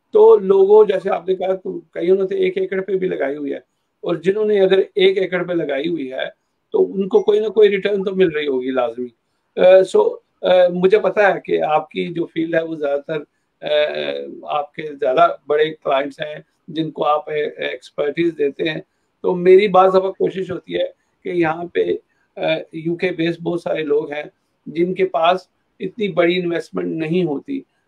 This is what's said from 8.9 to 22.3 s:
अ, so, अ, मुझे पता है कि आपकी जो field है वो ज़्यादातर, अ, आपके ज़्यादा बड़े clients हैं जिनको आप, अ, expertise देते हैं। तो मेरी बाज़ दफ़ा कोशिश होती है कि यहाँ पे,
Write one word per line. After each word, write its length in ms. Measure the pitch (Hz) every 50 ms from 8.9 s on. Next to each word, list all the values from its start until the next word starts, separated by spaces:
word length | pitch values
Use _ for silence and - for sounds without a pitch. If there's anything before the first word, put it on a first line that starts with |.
| 113 123 123 120 _ _ _ _ _ _ _ _ - -
अ, 240 | 180 185 190 190
so, 340 | 190 185 - 208 208 - - - _ _ _ _ -
अ, 260 | 185 180 180 180 180
मुझे 280 | 175 180 180 190 208 208
पता 280 | 196 185 185 214 208 190
है 140 | 175 147 -
कि 120 | 175 170 165
आपकी 560 | 160 160 151 151 - - - - 180 175 165
जो 120 | 165 165
field 300 | - - 165 165 165 165
है 100 | 165 165
वो 100 | 160 160
ज़्यादातर, 440 | 151 143 139 143 143 143 - 160 151 143 _ _ _ _ _ _ _ 156 156
अ, 60 | 151 151 151 151 147 151 147 143 143 143 143 139 139 - - 151
आपके 480 | 151 147 143 - _ 160 156 151 143
ज़्यादा 480 | 139 147 127 131 160 170 165 - - _ 143
बड़े 220 | 147 151 156 156
clients 500 | 156 - - 151 139 135 147 143 139 -
हैं 260 | 156 151 151 156 156 _ _ _ _ -
जिनको 340 | 151 160 160 151 139 - 156
आप, 220 | 147 151 151 - 156
अ, 40 | 151 151 147 - - - 147
expertise 680 | 143 147 - - - - - 147 147 139 165 170 170 160
देते 300 | 151 147 143 139 - -
हैं। 200 | 160 156 156 - _ _ _ _ _ _ _ -
तो 120 | 185 180
मेरी 320 | 175 175 185 185 190 214 208
बाज़ 240 | 180 185 190 190
दफ़ा 180 | 185 190 190 190
कोशिश 420 | 190 - 190 175 - 190 185 165
होती 220 | 175 160 - 175 170
है 200 | 175 180 - - _ _ _ _ _ -
कि 60 | 190
यहाँ 420 | 180 175 165 156 160 170 175 175 -
पे, 280 | - - 175 - - _ _ _ _ _ _